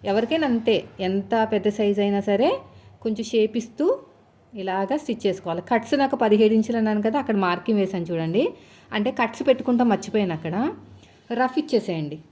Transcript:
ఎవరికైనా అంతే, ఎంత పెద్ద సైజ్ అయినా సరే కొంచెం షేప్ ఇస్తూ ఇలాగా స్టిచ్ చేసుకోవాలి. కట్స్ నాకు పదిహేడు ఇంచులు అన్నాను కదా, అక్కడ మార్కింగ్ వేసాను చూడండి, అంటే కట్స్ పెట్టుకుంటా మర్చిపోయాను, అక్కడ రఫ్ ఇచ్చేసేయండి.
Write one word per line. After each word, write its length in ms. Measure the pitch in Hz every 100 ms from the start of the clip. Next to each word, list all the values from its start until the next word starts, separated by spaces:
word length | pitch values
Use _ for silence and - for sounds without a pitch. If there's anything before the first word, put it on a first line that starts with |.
| 208
ఎవరికైనా 360 | 202 226 320 294
అంతే, 260 | 233 233 190 - - 185
ఎంత 240 | 196 196 226 220
పెద్ద 140 | 214 202 208
సైజ్ 200 | 208 202
అయినా 160 | 202 202 202
సరే 220 | 202 294 523 - - - -
కొంచెం 200 | 226 214 214
షేప్ 240 | 226 214 226
ఇస్తూ 240 | 226 - 330 554 - - _ _ _ 220
ఇలాగా 360 | 190 190 196 294
స్టిచ్ 180 | - 220
చేసుకోవాలి. 380 | 202 165 175 165 -
కట్స్ 220 | 240 240 277
నాకు 140 | 269 277
పదిహేడు 320 | 220 208 214 220
ఇంచులు 200 | 220 233
అన్నాను 220 | 214 208 220
కదా, 100 | 277
అక్కడ 140 | 262 202
మార్కింగ్ 360 | 185 175 208 208
వేసాను 240 | 190 185 170
చూడండి, 320 | 165 160 185 349 - - - - 214
అంటే 140 | 214 262
కట్స్ 220 | 226 - 269
పెట్టుకుంటా 360 | 254 - 240 240
మర్చిపోయాను, 420 | 196 - 214 190 160
అక్కడ 160 | 160 180 285 - - - - - _ 233
రఫ్ 180 | 254 254
ఇచ్చేసేయండి. 560 | 302 226 - 165 147 156 -